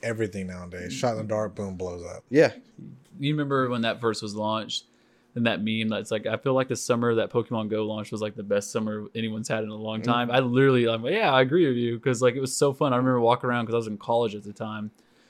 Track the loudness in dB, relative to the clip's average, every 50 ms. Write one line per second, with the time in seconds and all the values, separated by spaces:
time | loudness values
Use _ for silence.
0 | -6 -6 -2 -2 -2 -4 -4 -6 -8 -8 -8 -10 -12 -12 -12 -10 -10 -8 -8 -2
1 | -2 -2 -2 -2 -4 -2 -2 -2 -2 -4 -4 -8 -8 -8 -6 -6 -6 -8 -8 -8
2 | -10 -12 -14 -14 -10 0 4 6 6 6 4 -2 -20 _ _ -20 -20 -20 -20 -20
3 | _ _ -12 -6 -2 -2 0 0 -2 0 0 0 0 0 0 0 0 0 -2 0
4 | 0 0 0 0 -4 -8 -6 -4 -4 -4 -4 -4 -6 -6 -8 -10 -10 _ _ _
5 | _ _ _ _ _ _ -4 0 0 2 2 0 0 -2 0 0 0 0 -2 -2
6 | -2 -2 -2 -2 -2 -2 -4 -2 0 2 2 2 2 0 -2 -4 0 0 0 2
7 | 2 2 2 2 0 0 0 -2 -2 0 -2 -4 -2 -2 -2 -2 -2 -2 -4 -6
8 | -8 -6 -6 -4 -4 -6 -6 -8 -4 0 0 0 0 -2 -4 -4 -2 -2 -4 -6
9 | -8 -8 -6 -4 -4 -4 -4 -6 -4 -4 -2 -2 -2 -4 -6 -8 -6 -6 -6 -4
10 | 0 0 0 0 0 2 2 2 2 4 4 6 6 6 6 6 4 4 2 0
11 | -2 0 0 2 2 4 6 6 4 6 6 4 4 4 2 2 0 -2 -2 -2
12 | 0 0 0 4 4 4 4 2 -4 -4 0 2 2 2 4 2 2 2 4 4
13 | 4 4 4 4 6 4 4 4 2 -2 -2 -2 -2 -2 -2 -2 -2 -2 -8 -10
14 | -4 0 0 2 2 0 -2 -6 -12 -14 -12 -10 -10 -8 -8 -8 -8 -10 -10 _
15 | _ _ _ _ _ _